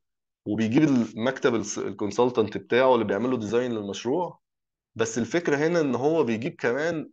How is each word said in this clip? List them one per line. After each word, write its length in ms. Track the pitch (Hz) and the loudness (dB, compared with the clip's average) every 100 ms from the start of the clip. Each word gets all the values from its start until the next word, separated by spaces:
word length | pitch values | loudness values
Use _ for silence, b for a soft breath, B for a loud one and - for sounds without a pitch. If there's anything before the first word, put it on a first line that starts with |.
| _ _ _ _ - | _ _ _ _ -6
وبيجيب 360 | 104 110 127 | -2 2 4
المكتب 720 | 156 127 110 101 117 131 139 | 4 4 0 -2 -4 0 0
الس-، 240 | 117 98 - | 0 -2 -6
الكونسلتنت 800 | 98 98 104 98 127 123 104 98 | -8 -4 -4 2 2 2 -2 -2
بتاعه 380 | - 117 131 | 0 2 4
اللي 100 | 120 | 4
بيعمل 260 | 104 98 123 | 2 -2 -2
له 60 | 127 | -2
ديزاين 360 | 104 117 127 | -2 -2 -2
للمشروع. 680 | 113 101 98 117 156 170 - _ _ _ _ _ | -4 -6 -6 -2 -2 -4 -10 _ _ _ _ _
بس 240 | - 113 127 | -4 -4 -2
الفكرة 380 | 113 170 170 139 | -2 0 0 2
هنا 240 | 156 175 | 2 2
إن 140 | 143 | 2
هو 300 | 120 139 165 | 0 0 2
بيجيب 300 | 123 110 139 - | 0 0 -4 -2
كمان، 520 | 123 123 160 165 131 | -2 0 -2 -4 -8